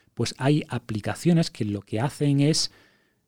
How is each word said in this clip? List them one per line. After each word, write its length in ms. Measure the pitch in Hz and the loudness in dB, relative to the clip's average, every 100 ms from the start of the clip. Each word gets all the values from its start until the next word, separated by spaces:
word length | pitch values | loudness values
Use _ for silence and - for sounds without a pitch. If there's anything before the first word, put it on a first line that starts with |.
| _ - | _ -6
pues 180 | 117 - | -6 0
hay 240 | 131 151 - | 2 2 0
aplicaciones 840 | 123 - 107 104 107 170 165 165 | -8 -6 -6 -6 -2 2 2 2
que 120 | - | -4
lo 180 | 104 101 | -4 -6
que 200 | - 110 | -6 -4
hacen 380 | 143 - 147 139 | -4 -2 0 2
es, 320 | 143 160 - - _ _ _ _ | 2 2 -2 -8 _ _ _ _